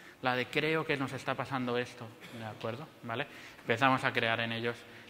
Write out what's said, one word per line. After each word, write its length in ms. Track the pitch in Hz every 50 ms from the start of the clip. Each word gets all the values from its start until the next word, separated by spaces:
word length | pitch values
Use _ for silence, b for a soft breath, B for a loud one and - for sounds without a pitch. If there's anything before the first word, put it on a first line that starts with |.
| B B B B
la 140 | - 131 123
de 100 | 127 123
creo 400 | - - 147 151 156 160 160 151
que 120 | 156 147 135
nos 160 | 139 120 131
está 200 | 120 - 143 127
pasando 460 | - 127 113 139 131 127 120 120 120
esto, 280 | 123 120 - - 120 110 113 - - - - 117
¿de 80 | 110
acuerdo? 420 | 107 104 110 - 113 113 127 160 - - -
¿Vale? 240 | - 117 113 120 - - B B B B B B
Empezamos 420 | B - 120 113 135 131 131 127 135
a 100 | 127 113
crear 260 | 123 117 113 113 117
en 100 | 117 117
ellos 240 | 117 113 117 120 117 - - - B B B